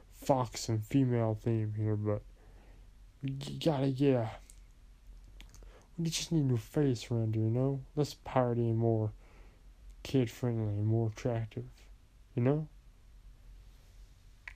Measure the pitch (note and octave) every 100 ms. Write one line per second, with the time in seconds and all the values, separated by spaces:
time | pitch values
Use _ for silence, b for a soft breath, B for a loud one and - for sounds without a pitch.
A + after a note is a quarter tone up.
0 | B - - C3 A#2+ - - A2 G#2+ C#3
1 | B2+ A#2+ A2+ A2 A#2+ A2+ G#2+ G#2+ G#2+ G#2
2 | G#2 G#2 - b b b b b b b
3 | - - C3+ C3+ C#3+ C#3 D#3+ C#3 C#3 C3
4 | C#3+ B2 A2 B B B - - - -
5 | - - - - - B B B B -
6 | E3 - - E3 C3+ A#2 - D3+ C#3+ A#2+
7 | - A#2 A2+ A2 A2 A#2+ C3 C3+ C3+ D3
8 | C#3+ - - C3 B2 A#2+ A#2 A2+ A#2 A2
9 | G#2+ - b b b b b b - -
10 | - C3+ A#2 - B2 A2+ G#2+ G#2 G#2+ A2+
11 | A2+ G#2+ B2+ A#2 A2+ B2 B2 - - -
12 | - - - B2 B2 D3+ D3+ - - -
13 | - - - - - - - - - -
14 | - - - - -